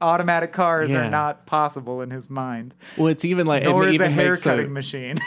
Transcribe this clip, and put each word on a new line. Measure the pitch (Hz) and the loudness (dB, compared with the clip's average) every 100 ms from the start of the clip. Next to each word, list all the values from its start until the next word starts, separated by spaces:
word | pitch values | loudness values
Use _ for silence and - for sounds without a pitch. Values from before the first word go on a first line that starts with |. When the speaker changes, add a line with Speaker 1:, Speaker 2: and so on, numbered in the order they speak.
Speaker 1:
Automatic | 165 175 175 170 165 | 0 2 2 0 0
cars | 185 175 165 156 | 0 2 2 0
are | 135 | 0
Speaker 2:
Yeah. | 113 | 0
Speaker 1:
not | 151 147 - | 0 -2 -6
possible | - 151 147 143 120 127 | -4 0 0 -2 -8 -8
in | 127 | -8
his | 127 113 | -10 -10
mind. | 135 127 117 120 - - - | -8 -8 -8 -12 -18 -14 0
Speaker 2:
Well, | 160 | 0
it's | 156 170 | 2 0
even | 180 160 | 0 2
like, | 143 | 2
it | - | 4
Speaker 1:
Nor | 185 190 | 4 4
is | |
Speaker 2:
even | 160 180 | 4 2
Speaker 1:
a | 143 | 2
Speaker 2:
makes | 180 175 151 | 2 2 2
a | |
Speaker 1:
haircutting | 127 139 | 0 -2
machine. | 139 135 139 123 147 | -6 -8 -10 -8 -8